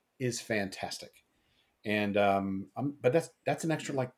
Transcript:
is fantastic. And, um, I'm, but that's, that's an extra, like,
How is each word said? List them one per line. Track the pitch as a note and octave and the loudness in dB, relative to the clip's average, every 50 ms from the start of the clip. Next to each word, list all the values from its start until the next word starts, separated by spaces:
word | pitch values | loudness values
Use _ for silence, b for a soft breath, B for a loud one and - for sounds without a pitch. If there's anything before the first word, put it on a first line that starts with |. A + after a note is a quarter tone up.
| _ _ _ - | _ _ _ -4
is | C3 B2 A#2 - | -4 -4 -4 -4
fantastic. | - - A2+ G#2 G2+ F#2+ - - - - - - - - - - _ _ _ _ _ _ _ _ _ _ _ _ - | -4 -2 0 0 0 -2 -4 -8 -8 -8 -8 -10 -12 -16 -20 -20 _ _ _ _ _ _ _ _ _ _ _ _ -4
And, | G#2+ G#2 G#2+ G#2 G2+ G2 G2+ | -2 0 0 0 2 2 4
um, | G2+ G2+ G2 G2 G2 G2 G2 F#2+ F#2+ - _ | 4 6 4 4 2 0 -4 -6 -8 -8 _
I'm, | A#2 B2+ C#3+ C#3+ - | -4 -4 -4 -4 0
but | - B2+ B2 | 2 2 4
that's, | E3 D#3+ - - _ _ | 4 2 -2 -6 _ _
that's | - D3 D3 - | -4 -2 -2 0
an | E3 | -2
extra, | D#3 D3 - - C#3+ | -2 -2 -2 -4 -2
like, | C3+ B2+ B2+ - | -2 -2 -4 -6